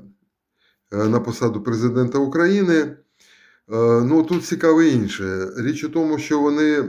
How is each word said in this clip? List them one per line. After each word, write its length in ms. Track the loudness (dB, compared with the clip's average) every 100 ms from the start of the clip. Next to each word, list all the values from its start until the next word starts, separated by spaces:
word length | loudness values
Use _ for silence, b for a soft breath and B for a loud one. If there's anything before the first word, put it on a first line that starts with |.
| -18 _ _ _ _ _ _ _ -10
е, 140 | -2 0
на 120 | 0
посаду 420 | -2 -2 -2 -2
президента 560 | -4 -2 -2 0 0 0
України. 760 | -2 0 2 2 2 2 0 -6 _ b b b b b -6
Е, 280 | 0 4 4
ну, 220 | 4 2
тут 220 | 2 -2
цікаве 420 | -4 0 2 4 4
інше. 600 | 2 -2 -4 -6 -6 -6 -6
Річ 260 | -6 -6
у 60 | -6
тому, 300 | -4 -2 -2
що 200 | -2 0
вони, 440 | 0 2 2 0